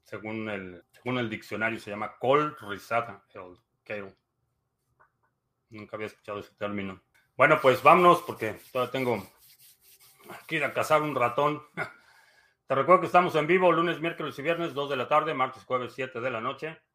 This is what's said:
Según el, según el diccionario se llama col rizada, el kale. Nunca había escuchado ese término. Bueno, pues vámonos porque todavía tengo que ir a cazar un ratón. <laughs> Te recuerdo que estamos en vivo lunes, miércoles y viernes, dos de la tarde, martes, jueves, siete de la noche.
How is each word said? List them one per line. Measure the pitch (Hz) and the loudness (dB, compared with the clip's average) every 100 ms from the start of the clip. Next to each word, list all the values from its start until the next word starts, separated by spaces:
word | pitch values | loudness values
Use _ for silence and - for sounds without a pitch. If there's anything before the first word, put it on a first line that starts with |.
Según | _ 107 107 110 110 | _ -14 -10 -10 -8
el, | 101 92 87 _ | -10 -10 -18 _
según | _ 123 127 | _ -6 -4
el | 117 | -6
diccionario | 104 - 104 110 110 | -8 -10 -6 -4 -6
se | - | -10
llama | 104 107 - | -10 -10 -6
col | 120 143 151 151 | 0 2 0 -8
rizada, | 104 98 - 117 117 98 _ | -14 -14 -4 -4 -4 -14 _
el | 104 90 90 _ _ | -20 -18 -20 _ _
kale. | _ 104 98 _ _ _ _ _ _ _ _ _ _ _ _ _ _ _ _ | _ -12 -12 _ _ _ _ _ _ _ _ _ _ _ _ _ _ _ _
Nunca | 107 101 107 | -20 -14 -10
había | 107 | -10
escuchado | - - 104 | -12 -10 -10
ese | 92 | -10
término. | _ 104 104 98 92 _ _ _ - | _ -6 -6 -8 -12 _ _ _ 2
Bueno, | 139 160 | 4 6
pues | 175 - | 6 6
vámonos | 143 175 175 170 | 8 8 8 6
porque | - 110 110 104 - | 2 -8 -8 -8 -10
todavía | 127 120 | -6 -4
tengo | 135 123 110 95 _ _ _ - _ _ _ _ _ - - - | -4 -2 -4 -6 _ _ _ -20 _ _ _ _ _ -20 -20 -8
que | 160 | -4
ir | |
a | 143 | -2
cazar | 135 113 156 | -2 2 2
un | 151 | 2
ratón. | 135 120 117 147 147 - | 0 0 2 0 -2 -10
<laughs> | - - - _ _ _ _ _ _ _ | -10 -10 -12 _ _ _ _ _ _ _
Te | |
recuerdo | 135 135 180 | -2 4 4
que | 170 | 6
estamos | 180 180 151 | 2 4 0
en | 147 | 2
vivo | 185 180 | 4 4
lunes, | 165 170 147 | 4 0 -2
miércoles | 165 165 156 127 | -6 -6 -10 -6
y | |
viernes, | 139 165 170 | -4 -4 -4
dos | 135 139 | -6 -6
de | 135 | -4
la | 120 | 0
tarde, | 151 156 | 0 0
martes, | 143 127 - | -2 -4 -4
jueves, | - 127 120 | -4 -4 -4
siete | - 131 120 | -8 -10 -6
de | 127 | -6
la | 117 | -6
noche. | 120 135 156 160 _ | -6 -8 -12 -14 _